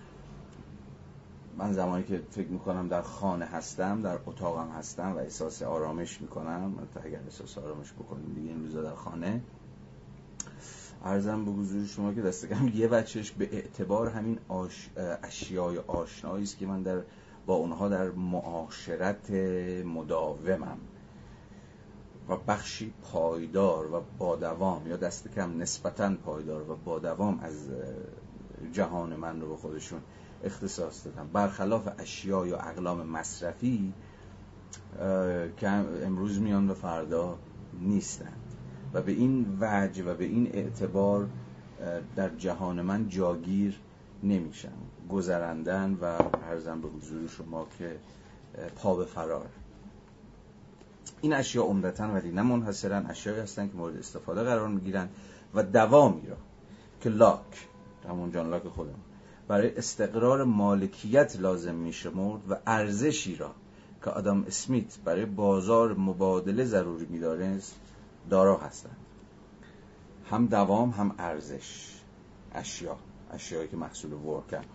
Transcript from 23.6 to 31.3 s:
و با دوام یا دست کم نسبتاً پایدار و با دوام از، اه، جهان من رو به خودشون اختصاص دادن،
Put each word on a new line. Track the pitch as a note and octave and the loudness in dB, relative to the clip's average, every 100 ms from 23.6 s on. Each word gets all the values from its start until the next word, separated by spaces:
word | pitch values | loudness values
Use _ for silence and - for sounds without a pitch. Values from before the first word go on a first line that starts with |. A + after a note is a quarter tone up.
| G2 D#2+ D#2 E2+ | 4 4 0 -4
و | - - | -6 -4
با | F2+ D#2+ | -2 0
دوام | E2 E2 F#2+ E2+ D#2+ | -2 0 0 0 -4
یا | F2 | -2
دست | F2 - - | -2 -4 -8
کم | G#2+ F2+ E2 | -4 -2 -2
نسبتاً | F2 - F2 - G2+ F#2+ E2+ | -4 -4 -4 0 0 0 -2
پایدار | D#2 D#2 D#2 D#2 | -6 -6 -6 -6
و | D#2 | -8
با | E2+ D#2+ | -4 -4
دوام | E2 E2 G#2 F2+ | -2 0 0 0
از، | E2 D2+ C#2+ | -4 -10 -8
اه، | B1+ C2+ - - - - - - - D#2+ | -8 -8 -10 -12 -14 -16 -16 -16 -12 -6
جهان | F2+ E2+ F2 E2 D#2+ | -2 0 0 -4 -6
من | E2 D#2+ | -6 -6
رو | D#2 | -8
به | D#2 | -8
خودشون | D#2 D#2 - D#2+ - - - - | -8 -8 -8 -12 -12 -18 -18 -8
اختصاص | G2 G2 G2 - D#2+ - D#2 | -6 -4 -6 -4 -6 -6 -12
دادن، | D2 D2 | -10 -2